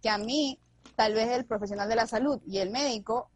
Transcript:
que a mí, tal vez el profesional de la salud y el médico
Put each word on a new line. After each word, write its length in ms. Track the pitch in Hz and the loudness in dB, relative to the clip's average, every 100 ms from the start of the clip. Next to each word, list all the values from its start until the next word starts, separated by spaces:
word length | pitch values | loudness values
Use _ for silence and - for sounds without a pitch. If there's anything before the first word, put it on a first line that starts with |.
que 60 | 220 | 0
a 100 | 208 | 0
mí, 400 | 214 285 277 262 _ _ - - | 0 0 0 -2 _ _ -14 0
tal 180 | 220 214 | 2 4
vez 140 | 226 | 2
el 160 | 247 247 | 0 -2
profesional 440 | 214 202 202 202 | -4 -4 -4 0
de 60 | 226 | 0
la 100 | 226 | 2
salud 320 | 220 277 262 - | 2 0 0 -2
y 120 | 190 | -2
el 100 | 190 | -2
médico 600 | 240 285 220 202 233 - | 0 -2 -2 -2 -4 -4